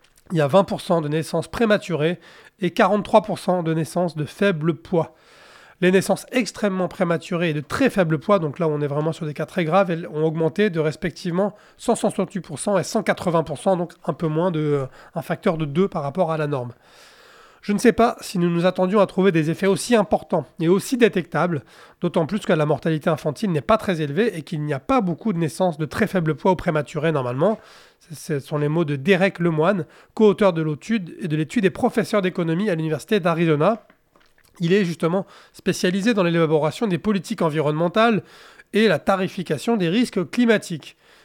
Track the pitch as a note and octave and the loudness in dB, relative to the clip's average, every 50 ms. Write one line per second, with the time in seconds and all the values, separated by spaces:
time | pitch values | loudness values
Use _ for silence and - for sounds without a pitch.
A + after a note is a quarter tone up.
0 | _ _ _ _ _ - F#3 D#3 D3 C3+ D3+ G3 G3 - G#3 D3 - - F3+ E3 | _ _ _ _ _ -4 0 0 2 4 6 4 4 4 -2 -8 -2 0 0 0
1 | D3+ D3 D3+ D#3+ D3+ - - E3 - - - - A#3 G#3 G#3 F#3 - - E3 C#3+ | 0 0 -2 -2 -4 -2 -4 -6 -6 -4 -2 0 2 2 2 0 0 -4 -2 0
2 | D3+ E3+ F3+ - - - - - - - _ - F#3 F3 F3 - G#3+ F3+ G#3 G#3 | 0 -2 -2 -4 -10 -20 -20 -20 -20 -20 _ -4 -4 -2 2 2 2 4 4 0
3 | F3+ - - G#3+ F3+ - F3 - - G3 F3+ F3+ E3 E3 D#3+ D#3+ D#3 - - E3+ | 0 4 4 4 4 4 -6 -4 0 0 0 0 0 0 0 0 -2 -2 -2 -2
4 | F3+ E3+ - D#3 D3 - - - G3+ G3+ F3+ D3+ D#3 E3 D#3 - - - F#3 D#3+ | -2 -2 -2 -6 -8 -8 -4 0 0 0 0 0 0 -2 -2 -2 -4 -2 0 0
5 | D#3 - - _ _ _ - - - - - - - - - - F3 F#3 F#3+ F#3+ | 0 0 -8 _ _ _ -20 -20 -20 -20 -20 -20 -20 -18 -6 0 2 4 4 4
6 | - - F#3+ - - - - B3+ G#3 - - - A3 G3+ F#3+ F#3 F3+ - - - | 4 2 -2 -2 -2 -2 -2 -2 -2 -2 -4 -2 -2 -2 0 -2 -4 -4 -2 -2
7 | F#3 E3+ E3+ D#3+ - - F3+ E3 F3 E3+ D3 D3+ C#3 - - - C#4 A#3+ - G3+ | 0 0 0 -2 -2 -4 -4 -2 -2 -2 -2 -4 -6 -6 -2 0 0 2 2 2
8 | F3 D#3 D#3 D3+ - - G3+ G3 E3 D3 B2 - E3+ D#3 D3+ D3 D3 C#3 C#3+ D3+ | 2 2 0 -2 2 2 2 2 2 -2 -4 -2 -2 0 0 0 -2 -2 -2 -2
9 | D3+ D#3+ D#3 - D#3+ D3+ C#3 - D#3 - - F#3+ E3+ D3+ E3+ G3 G3 F3+ E3+ E3 | -2 -2 -4 -4 -8 -10 -6 -6 -8 -6 -2 -2 0 2 2 2 2 2 -2 -6
10 | F3 - D#3 D3+ D#3+ E3 D#3 E3 D#3+ D#3 - G3+ G#3+ G#3+ D#3+ D#3+ D3+ D#3 C#3+ - | -6 -8 -4 0 0 0 0 0 0 0 2 2 0 0 2 0 -2 -2 -2 -4
11 | - E3 - - - F3 E3 F3+ G3+ G3+ - - - - _ - - B3 - - | -6 -8 -8 -6 -6 -2 0 0 0 -2 -2 -8 -20 -20 _ -8 -2 -2 0 2
12 | - G3 - - F#3 - - F#3 - - D3+ - - G#3 G3+ F3+ C#3+ - - A3 | 0 -2 0 -2 -4 -4 -4 -10 -10 -8 -10 -6 -2 0 0 0 0 0 -2 -2
13 | - - F3+ - - F#3 D#3+ E3 D3+ - C#3+ - - G3 F#3+ E3+ F3+ - - _ | 0 0 -2 0 -2 0 0 0 0 -2 -6 -4 0 0 0 0 -2 -6 -8 _
14 | - G3+ - - E3+ D#3 D#3 D#3+ F3 F#3 D#3+ D#3 D#3 D3 C#3+ C#3 C3+ - - - | -6 -6 -6 -2 -2 -2 0 0 0 0 0 0 0 0 0 -2 -2 -6 -12 -20
15 | - - - E3 - - E3+ - - G3+ E3 D#3+ D#3+ C#3+ C#3 F3 G3 F#3 - E3+ | -20 -12 -10 -10 -6 -6 -6 -2 0 -2 0 0 -4 -2 0 0 0 0 0 -4
16 | C#3+ C#3 C3+ F#3 F3 D#3+ D#3+ D#3 D3+ D3 C#3+ B2+ B2 A#2+ - _ _ - - - | -6 -4 -2 0 0 0 0 -2 -2 -2 -2 -4 -4 -8 -12 _ _ -20 -20 -20
17 | - - - - - - - - - - _ _ - - G#3 G3 - A#3 - - | -20 -20 -20 -20 -20 -20 -20 -20 -20 -20 _ _ -4 -2 -2 4 4 4 4 4
18 | E3+ A#3+ - - - - - F3+ F3 F3 E3+ E3+ E3+ F#3 F3+ - F#3 F#3 G#3 G#3+ | 2 2 2 -4 -10 -6 -2 0 0 2 2 2 0 0 0 0 -2 2 4 2
19 | F#3+ - - F#3 F#3 G3+ E3 E3 D3+ D#3+ D#3+ - F#3+ G3 F#3+ - - - A#3+ G#3+ | 2 2 2 2 2 4 4 2 0 0 -2 0 0 0 0 0 0 2 2 2
20 | G3+ - G#3+ - - - G3+ E3 C3+ - _ - E3 E3 F#3+ F#3+ - - C4+ A#3+ | 4 2 0 -2 -2 -2 -2 -2 -2 -4 _ -2 2 2 2 2 2 -2 0 2
21 | A#3+ G3+ - F#3 D3 - - D3 E3+ F3 E3 C3+ - - - - - - _ - | 2 2 2 0 -4 -2 -2 -2 0 0 -2 -4 -6 -12 -20 -20 -20 -20 _ -6
22 | - F3 - F#3 D#3+ C3+ G3+ G#3 - - F3+ D#3 D3+ D3+ D3 A#2+ - E3+ D#3+ D3+ | -6 -2 0 0 0 0 -2 -6 0 0 2 2 2 0 0 0 0 -2 -2 0
23 | - F3+ D#3 - - D#3 C3+ - A3+ G3 E3 C#3+ - - A3 G#3+ - G#3+ F3+ D#3 | 0 0 -2 0 -2 -6 -4 -2 -4 -2 -2 -2 2 2 2 2 2 -2 -2 -2
24 | D#3 C#3 C#3 F3+ A#3 A3 F3+ E3 - - E3+ D3 D3 D3 C#3+ C3 - - C4+ B3+ | -2 -4 0 0 0 0 -2 -6 -10 -8 -6 -6 -4 -4 -4 -6 -2 0 0 2
25 | G3 F3 D#3+ - - A3+ F#3+ E3 E3 D3 - - F#3 F3+ D#3 D3+ D#3 - - - | 2 0 -4 -2 -2 -4 -2 0 -2 -2 0 0 0 0 0 -2 -6 -6 -2 -2
26 | A3 - - F#3 D#3+ D#3+ D#3 - - F#3+ F3+ - - F3 D#3 D3+ C#3+ - - D3+ | -2 0 0 -2 0 -2 -2 0 2 0 0 2 0 -2 -2 -2 -2 -4 -6 -2
27 | D3 E3 D#3 C#3+ B2+ B2 B2 C3+ E3 G#3 A3 - - - - - - - _ _ | -2 0 0 0 -2 -2 -2 0 0 0 0 -2 -8 -20 -20 -20 -20 -20 _ _
28 | _ - D#3 - - - D3+ C#3 - - D#3+ D3 D3 D3 D3+ E3+ F3 D3 D3 C3+ | _ -20 -18 -16 -8 -6 -6 -6 -6 -4 -4 -2 -2 0 0 0 0 0 -2 -2
29 | C3+ F#3+ F#3+ E3 F#3+ G3 - - E3+ F3 D#3+ D3+ D#3 F#3 G#3 F3+ C#3+ - - - | 2 2 2 4 4 0 0 0 -2 0 2 2 2 2 2 0 -4 -8 -12 -20
30 | - _ - - A3 G#3 F#3 - G#3 F#3+ E3 D#3+ D#3+ D#3 D3+ C#3 - - A3+ A3 | -20 _ 0 4 4 4 6 4 2 2 2 2 -2 -4 -4 -6 -4 -4 -4 -4
31 | F3 D#3 - - A3+ D#3+ D#3 D3+ D#3 - - B3 F#3+ F3+ - - B3 A3+ - A3+ | -4 -6 -12 -10 -6 -4 -2 -2 -2 -2 -2 0 0 0 0 0 -2 -2 0 0
32 | F3 - A3 G#3 F3+ F#3 - F#3 E3+ E3 D#3+ F3 G#3+ G#3 F3 D#3+ D#3+ D#3+ D#3 C#3+ | -2 0 0 0 0 0 -2 -2 -2 -2 0 0 0 -2 -2 -2 -2 -4 -4 -4
33 | - - A3 G3+ D#3 F3+ E3 E3 F3 D#3+ D3+ C#3+ D#3 G3 A3+ - _ _ _ _ | -2 -2 -2 0 2 0 2 2 2 2 4 4 4 2 2 0 _ _ _ _
34 | _ _ _ _ _ _ _ _ _ _ _ - F3 E3 F#3 G#3 G3 E3+ D#3 - | _ _ _ _ _ _ _ _ _ _ _ -4 0 2 2 2 2 0 -2 -2
35 | F3 D#3+ F3+ G3 F#3 - - - - _ _ - - G3 D#3+ - - F3+ F3+ G3 | -2 -2 -2 -2 -4 -6 -14 -20 -20 _ _ -8 -4 -4 -2 0 0 0 0 2
36 | F#3 B3 A#3 G#3 F3 E3+ E3 E3+ E3 D3 D#3+ D3 D3+ D3+ - - A#3+ G3+ F3 D#3 | 0 0 2 2 2 2 2 2 2 4 2 2 2 0 -2 -2 -2 -2 -2 -2
37 | - G#3+ G#3 F#3+ - - G#3+ - F3+ D#3+ D3 D#3 C#3 D3+ D3+ D#3 E3+ F3 - G#3+ | 0 0 -2 -2 -2 -6 -4 -2 -2 0 0 0 0 0 0 0 0 0 2 2
38 | A3+ A#3+ A3 E3 - - - - - - - - - - - G3+ A3+ G#3 D#3+ C#3 | 2 4 2 0 -2 -6 -20 -20 -20 -20 -20 -20 -16 -4 0 2 4 4 2 2
39 | - G#3+ G3 F#3 F#3+ E3 - F#3+ E3 - D#3 C3+ - A#3+ A#3 G#3 F3+ D#3+ F#3 B3 | 2 2 2 2 0 -4 -4 -6 -4 -4 -4 -4 0 -2 0 0 0 0 2 0
40 | A#3+ - - G3 E3+ - - A#3+ B3 A3+ G#3+ G3 - - F3 C#3+ - - - _ | 0 0 -2 -4 -4 -2 0 2 4 4 4 2 2 -4 -10 -10 -12 -16 -20 _
41 | _ _ - _ | _ _ -20 _